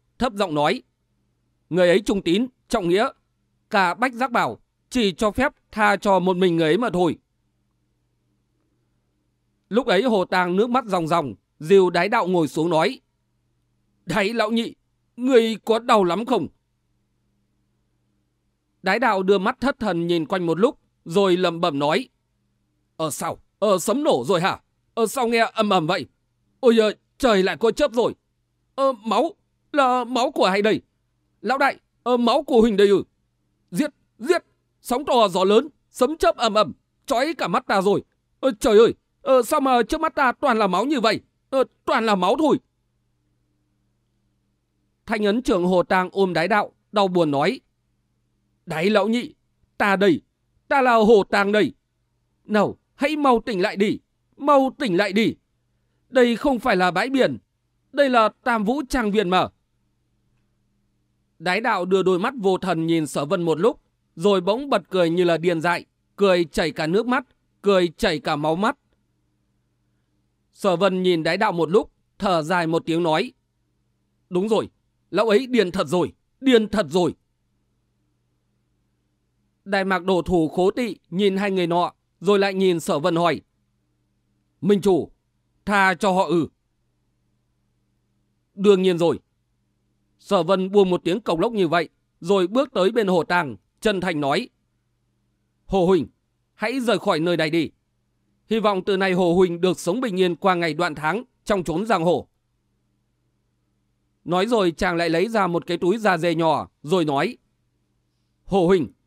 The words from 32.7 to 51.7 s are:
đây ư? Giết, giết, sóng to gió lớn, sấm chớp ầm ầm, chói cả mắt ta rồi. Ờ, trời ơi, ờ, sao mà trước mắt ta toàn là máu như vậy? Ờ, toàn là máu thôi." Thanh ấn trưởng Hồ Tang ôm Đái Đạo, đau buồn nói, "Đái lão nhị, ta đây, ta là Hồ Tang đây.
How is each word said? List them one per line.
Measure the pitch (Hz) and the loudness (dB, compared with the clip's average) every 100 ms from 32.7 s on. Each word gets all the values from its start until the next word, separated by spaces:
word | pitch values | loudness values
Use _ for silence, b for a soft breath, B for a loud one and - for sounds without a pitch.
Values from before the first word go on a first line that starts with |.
| 196 | 4
đây | 202 | 4
ư? | 190 - _ _ _ _ _ _ | 4 0 _ _ _ _ _ _
Giết, | 175 294 - _ _ | -4 -4 -6 _ _
giết, | 262 349 - _ _ _ | -4 -4 -4 _ _ _
sóng | - 247 302 | -8 -8 -2
to | 262 208 | 0 0
gió | 180 | 0
lớn, | 190 214 294 - _ | 2 2 0 -10 _
sấm | - 254 320 | -4 -2 0
chớp | 349 320 | 0 0
ầm | 226 | -2
ầm, | 208 180 - _ _ - | 0 -2 -4 _ _ -6
chói | 240 294 285 | -4 -2 -4
cả | - | -4
mắt | 214 - | -4 -2
ta | 208 | 0
rồi. | 190 175 - _ _ _ | 0 -2 -4 _ _ _
Ờ, | 269 220 | -4 0
trời | 262 214 | 4 6
ơi, | 226 - _ _ | 6 2 _ _
ờ, | - 262 | 0 0
sao | 240 302 | 2 0
mà | 269 247 | 2 0
trước | 233 311 | 0 -2
mắt | 320 - | -4 0
ta | 262 | -2
toàn | - 277 220 | 0 0 0
là | 202 | 0
máu | 180 254 | 0 -2
như | 294 | 0
vậy? | 220 165 - _ _ | 0 -2 -8 _ _
Ờ, | 269 247 _ - | -2 -2 _ -4
toàn | 277 220 | -2 0
là | 202 | 0
máu | 185 262 | 0 0
thôi." | 302 202 - _ _ _ _ _ _ _ _ _ _ _ _ _ _ _ _ _ _ _ _ _ _ _ - | 2 0 -4 _ _ _ _ _ _ _ _ _ _ _ _ _ _ _ _ _ _ _ _ _ _ _ -8
Thanh | 220 208 | -2 0
ấn | 220 | 0
trưởng | - 202 180 | 0 0 2
Hồ | 185 | 0
Tang | 170 190 180 | 2 0 -2
ôm | 190 190 | -2 -2
Đái | 165 175 | 0 0
Đạo, | 208 175 _ _ | -2 -2 _ _
đau | 214 196 | -2 0
buồn | 180 160 | 2 0
nói, | 143 160 262 _ _ _ _ _ _ _ _ _ _ - | 0 -2 -4 _ _ _ _ _ _ _ _ _ _ -10
"Đái | 160 185 | -4 0
lão | 214 202 | 2 0
nhị, | 240 214 - _ _ _ _ | -2 -6 -14 _ _ _ _
ta | 214 190 | 0 2
đây, | 202 147 - _ _ _ _ | 2 2 -4 _ _ _ _
ta | 285 | 0
là | 254 | 2
Hồ | 226 214 220 | 4 6 4
Tang | 185 202 202 | 4 0 2
đây. | 208 156 | 2 0